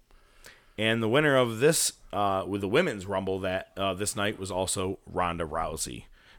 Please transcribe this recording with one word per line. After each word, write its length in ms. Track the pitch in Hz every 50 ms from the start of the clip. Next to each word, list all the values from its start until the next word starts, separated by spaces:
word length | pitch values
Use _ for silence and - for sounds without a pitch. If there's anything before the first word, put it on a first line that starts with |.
| _ _ - - _ _ _ - - - - - _ _ _ -
And 220 | 110 110 113 117
the 60 | 113 107
winner 280 | 120 147 156 147 135
of 240 | 131 123 117 113 110
this, 320 | 135 160 160 - - - - - - -
uh, 300 | - 101 104 98 95 95 90
with 140 | 90 101 101
the 60 | 101 92
Women's 380 | 110 156 185 160 113 98 90
Rumble 320 | 98 98 95 95 95 95 95
that, 280 | 95 92 92 95 - - _
uh, 180 | 92 98 98 92
this 220 | 92 104 - -
night 240 | 113 101 107 - 92
was 100 | 95 95
also 480 | 92 92 95 90 - 98 92 95 98 - _
Ronda 380 | 87 87 90 90 87 85 85 85
Rousey. 600 | 76 78 80 80 78 80 78 - 65 60 57 - - - - _ - -